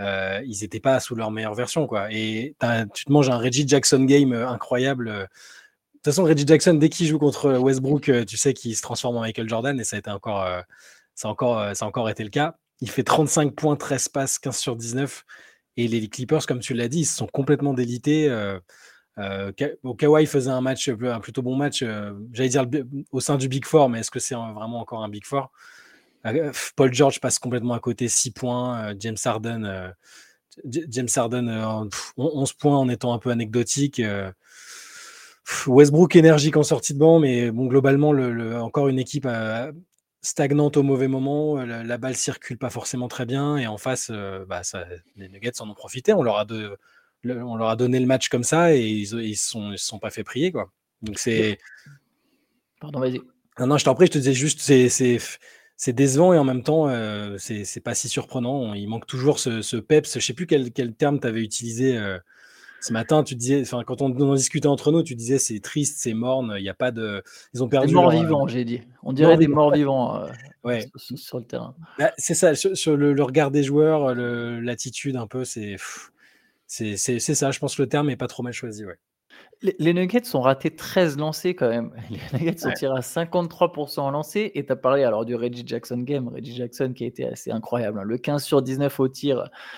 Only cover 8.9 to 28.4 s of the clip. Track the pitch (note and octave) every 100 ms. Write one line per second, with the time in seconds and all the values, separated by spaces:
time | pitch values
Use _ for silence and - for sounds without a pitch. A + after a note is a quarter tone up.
8.9 | A2+ B2+ A#2 A2+ A2 A2 A2+ C3 C3+ G#2+
9.9 | G#2 G#2+ G2 A#2 G2+ F#2 F2+ - _ -
10.9 | - _ - G#2+ G#2+ B2 A2+ G#2 G2 G#2+
11.9 | B2+ A2+ G#2 G#2+ C#3+ D#3 - _ - A2
12.9 | - - - D3 D#3+ D3 - D3+ D3 -
13.9 | C3+ - C#3 C3+ - C#3 - - A#2 A#2
14.9 | B2+ C#3 - - - - _ _ - A#2
15.9 | A2+ G#2+ - A#2+ D#3 - B2+ - A#2+ A#2+
16.9 | E3 C#3+ - A2 - C3+ C#3+ C#3+ B2+ A#2+
17.9 | A#2+ D3 D#3 D3+ A2+ G2+ F#2+ - _ -
18.9 | _ _ - G2 G2 G2 - D3 - B2+
19.9 | A2+ D3 D3+ D3+ C#3+ B2+ B2+ C3 B2+ -
20.9 | A2 B2 A2+ A2+ C3 B2 C3 C#3+ - A#2+
21.9 | G#2+ G#2 G2+ A#2 A#2+ C3 C#3 B2 D3 B2
22.9 | C#3 - C3 - C#3 C3 C3+ - D#3+ C3+
23.9 | A2+ A2+ B2+ - A#2+ A2+ G#2+ A2+ A#2 A#2
24.9 | A2+ G#2+ G#2 - C#3 C3 _ - - -
25.9 | _ _ _ A2 C#3+ D3 - - - C3
26.9 | B2 C#3 - B2 - B2 A#2+ A#2+ A#2+ B2
27.9 | A2+ A#2+ - - -